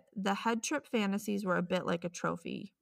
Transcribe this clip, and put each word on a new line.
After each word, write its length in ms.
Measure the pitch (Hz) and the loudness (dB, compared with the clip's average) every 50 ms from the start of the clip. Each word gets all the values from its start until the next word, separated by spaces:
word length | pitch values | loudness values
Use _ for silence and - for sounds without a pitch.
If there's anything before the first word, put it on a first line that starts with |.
| - _ _ | -8 _ _
"The 200 | 202 190 196 202 | -2 0 0 0
head 280 | - - 226 240 226 | 2 2 2 2 2
trip 240 | - - 311 180 - | 0 0 -2 -2 -2
fantasies 580 | - - 226 208 196 196 208 208 214 202 196 208 | 0 0 2 2 2 0 0 -2 -2 -2 -2 0
were 120 | 185 170 | 2 2
a 60 | 175 | 2
bit 220 | 180 170 185 180 - | 2 2 0 0 2
like 200 | - 175 170 175 | 0 0 0 -2
a 40 | 170 | -6
trophy. 640 | 170 - - 165 170 175 - - - - - - - _ | -4 -2 -2 -2 -2 -2 -4 -6 -6 -6 -8 -12 -16 _